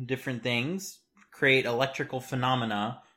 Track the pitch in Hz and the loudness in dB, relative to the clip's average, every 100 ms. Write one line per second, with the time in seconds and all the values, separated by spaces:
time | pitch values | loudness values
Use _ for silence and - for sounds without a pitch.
0 | 123 127 - 123 127 120 135 190 185 - | -4 -4 -4 -4 -2 0 0 -4 -8 -16
1 | _ _ _ - 139 131 113 120 135 - | _ _ _ 0 4 6 4 0 0 -2
2 | 139 131 - 135 127 127 113 104 107 127 | -6 -6 -4 0 2 2 0 -2 -4 -6
3 | _ | _